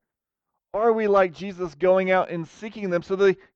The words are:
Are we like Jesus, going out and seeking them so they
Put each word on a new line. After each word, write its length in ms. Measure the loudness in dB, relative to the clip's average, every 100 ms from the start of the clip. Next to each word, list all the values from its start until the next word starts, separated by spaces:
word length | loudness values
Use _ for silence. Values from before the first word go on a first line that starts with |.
| _ _ _ _ _ _ _
Are 180 | -2 0
we 160 | 0 2
like 240 | 2 2
Jesus, 420 | -2 -12 -10 -12
going 360 | -2 2 2 2
out 180 | 0 0
and 180 | -6 -10
seeking 440 | -14 -16 -10 -4
them 120 | -4
so 140 | -4 2
they 220 | 2 2 _